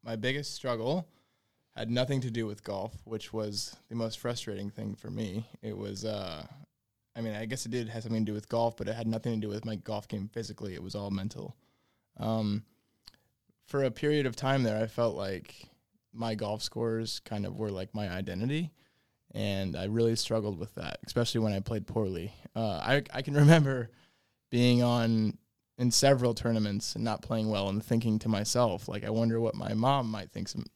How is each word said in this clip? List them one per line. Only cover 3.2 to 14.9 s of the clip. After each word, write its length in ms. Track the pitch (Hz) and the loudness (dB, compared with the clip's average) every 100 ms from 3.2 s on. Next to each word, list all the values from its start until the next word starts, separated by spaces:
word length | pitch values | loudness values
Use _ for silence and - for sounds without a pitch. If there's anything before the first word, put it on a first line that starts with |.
| - | -6
was 420 | 110 107 101 - - _ | -4 -4 -4 -8 -12 _
the 60 | 117 | -4
most 240 | 113 110 | -4 -4
frustrating 500 | 123 120 - 101 101 | -6 -6 -6 -6 -8
thing 260 | 104 107 107 | -6 -8 -8
for 140 | 104 | -8
me. 360 | 101 110 95 113 - | -6 -4 -6 -8 -12
It 160 | 107 101 | -10 -8
was, 280 | 101 98 107 | -8 -6 -6
uh, 400 | 104 95 78 78 135 147 _ _ _ _ - | -4 -6 -8 -12 -18 -20 _ _ _ _ -8
I 60 | |
mean, 120 | 113 | -6
I 120 | 104 110 | -6 -6
guess 200 | 120 117 | -6 -4
it 60 | |
did 180 | 123 113 | -4 -4
have 140 | 113 | -6
something 220 | 110 113 107 | -2 0 0
to 60 | |
do 40 | 107 | -2
with 120 | 104 | -2
golf, 300 | 117 117 113 | 0 0 0
but 100 | 107 | -6
it 80 | 113 | -4
had 120 | 113 | -2
nothing 260 | 113 120 | -2 -2
to 120 | 113 107 | -2 -2
do 40 | |
with 140 | 104 107 | -4 -4
my 100 | 107 | -8
golf 320 | - 107 - | -4 -6 -4
game 220 | 107 98 | -6 -6
physically. 420 | - 107 107 104 | -6 -8 -8 -8
It 100 | 90 | -8
was 120 | 92 101 | -8 -6
all 160 | 101 | -2
mental. 440 | 98 95 - - - _ _ _ _ _ - | -2 -2 -6 -12 -14 _ _ _ _ _ -6
Um, 460 | 113 113 107 104 107 _ _ _ - _ _ _ _ _ _ | -2 0 0 -2 -6 _ _ _ -20 _ _ _ _ _ _
for 180 | 139 | 0
a 80 | 135 | 0
period 340 | 110 147 151 135 | 0 2 2 2
of 100 | 113 | 0
time 280 | 131 135 | 2 4
there, 180 | 120 107 | 4 2
I 60 | |
felt 280 | 113 | -2